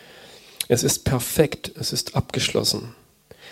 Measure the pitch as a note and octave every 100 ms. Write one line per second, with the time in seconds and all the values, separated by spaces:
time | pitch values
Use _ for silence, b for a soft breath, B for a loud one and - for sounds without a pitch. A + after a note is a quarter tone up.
0 | B B B B B B - B2 C#3+ -
1 | - C3 - - D3 - - - B2 C3
2 | - C3+ - - - A2 A2 G#2+ - -
3 | _ _ _ B B